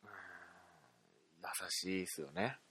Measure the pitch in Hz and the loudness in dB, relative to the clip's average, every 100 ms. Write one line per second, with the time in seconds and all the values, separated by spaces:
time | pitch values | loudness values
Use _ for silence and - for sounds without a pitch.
0 | - - - - - - - - - - | -12 -12 -10 -12 -14 -18 -20 -20 -20 -20
1 | - - _ 82 90 - 90 - 90 95 | -20 -20 _ -8 -2 -2 2 2 4 4
2 | 90 - 73 78 113 131 - | 2 0 -2 2 2 2 -10